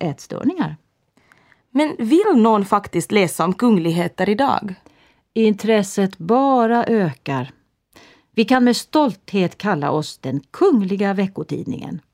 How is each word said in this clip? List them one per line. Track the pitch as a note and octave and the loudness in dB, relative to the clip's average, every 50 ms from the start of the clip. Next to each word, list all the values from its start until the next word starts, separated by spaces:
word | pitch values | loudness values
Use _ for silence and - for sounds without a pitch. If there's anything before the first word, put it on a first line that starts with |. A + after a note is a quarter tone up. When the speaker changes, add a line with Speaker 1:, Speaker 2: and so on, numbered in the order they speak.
Speaker 1:
ätstörningar. | F3 D#3 C3+ - - - - - - C#4+ F#4+ E4+ G3+ D#3 D#3 - _ _ _ _ _ _ _ _ _ _ _ _ _ _ _ _ _ _ | -6 -8 -8 -8 -12 -12 -10 -6 -4 -4 -2 -2 -4 -6 -8 -12 _ _ _ _ _ _ _ _ _ _ _ _ _ _ _ _ _ _
Speaker 2:
Men | - C4+ D#4 D4 - - | -2 0 0 0 -2 -4
vill | A#3 A3 D4 F4+ G#4+ G#4+ - | 0 2 2 4 4 4 4
någon | A#3 G#3+ A3+ A3 G3+ G3 | 4 4 4 4 2 2
faktiskt | - G#3+ G3+ G#3 - - E3+ D#3 - G#3 | 2 0 0 0 -2 -4 -4 -2 0 2
läsa | G#3 F#3 D#3 - - E3 | 2 2 2 0 -2 -2
om | F3+ F#3 | -2 -2
kungligheter | - A#3+ B3 G#3+ F3 D#3+ E3 E3 F3 F3 E3+ - - F#3 G3 | 0 2 2 4 4 2 0 0 0 -2 -4 -4 -4 -2 0
idag? | G#3+ G#3+ C#4 C4+ - - - G3+ F#3 - _ _ _ _ _ _ _ _ _ _ - | 0 0 0 0 0 -2 -4 -6 -12 -16 _ _ _ _ _ _ _ _ _ _ -2
Speaker 1:
Intresset | A3+ A3 G#3+ G#3 G#3 - G#3+ A3+ G#3 G3 G3+ - G3+ G3 F#3+ - - | 0 2 2 0 0 0 0 0 0 0 -2 -2 -2 -2 -2 -4 -6
bara | E3 E3+ A#3 C4 C#4 C#4 C4 B3 A3+ A3+ A#3 A#3+ - | -2 0 0 2 2 2 2 2 2 2 0 0 0
ökar. | - A#3 G#3+ F#3+ D#3 C3 - - C#3 C3+ C3 B2+ - - _ _ _ _ _ _ _ _ - - - _ _ _ _ _ | 0 0 0 0 -2 -4 -6 -8 -6 -6 -6 -6 -8 -12 _ _ _ _ _ _ _ _ -20 -20 -20 _ _ _ _ _
Vi | A3 A3+ | 0 2
kan | - B3+ B3+ B3 | 2 4 4 4
med | B3 A#3 | 4 2
stolthet | - - - - D#4 D4 A#3+ - - _ - G3 G3 F3 E3+ - - | 0 -2 -2 0 2 2 0 -2 -6 _ -4 -2 -2 -2 -2 -4 -4
kalla | - G#3+ F#3 D3 C#3+ C#3+ | -4 -4 -2 -2 -2 -2
oss | D3 D#3 D3+ - - - | -2 -2 -4 -6 -10 -12
den | - C3+ F#3 C#4+ - _ | -8 -6 -6 -6 -8 _
kungliga | - - F4 G4+ D4+ G#3+ G3 F3+ G3 F#3+ G#3 G3 G3 | -4 0 2 4 4 2 2 0 -2 -2 -2 -2 0
veckotidningen. | G3+ G3 F#3+ G3 - D#3 - - - F#3 - - - - - E3+ D#3+ - _ | -2 -2 -4 -4 -8 -8 -8 -8 -8 -6 -8 -10 -10 -10 -12 -12 -12 -14 _